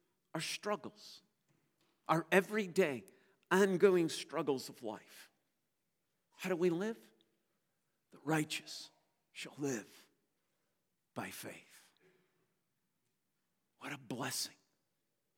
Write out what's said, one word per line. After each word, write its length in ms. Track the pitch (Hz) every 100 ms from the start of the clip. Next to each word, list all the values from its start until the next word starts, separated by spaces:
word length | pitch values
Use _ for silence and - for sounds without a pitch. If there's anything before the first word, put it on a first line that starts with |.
| _ _ _
our 60 | 160
struggles, 800 | 156 - 208 208 113 - - - _ _ _ _ _ _ _ _ -
our 180 | 160 165
everyday, 720 | 185 196 214 196 165 170 127 - - _ _ -
ongoing 560 | 185 196 180 196 180 160
struggles 640 | - - 147 151 135 -
of 120 | -
life, 480 | 113 101 - - - _ _ _ _ _ _ _ _ _ _ -
how 100 | 185
do 80 | 180
we 140 | 180
live? 260 | 165 208 226 - _ _ _ _ _ _ _ _ _ _
The 60 | -
righteous 680 | 139 156 156 - - - - _ _ _ _
shall 220 | - - -
live 280 | 143 120 92 - - _ _ _ _ _ _ _ _ _ _
by 180 | - 98
faith. 500 | 95 107 92 - - - _ _ _ _ _ _ _ _ _ _ _ _ _ _ _ _ _ _ _
What 120 | -
a 60 | 143
blessing. 580 | 120 120 131 - - - _ _ _ _ _ _ _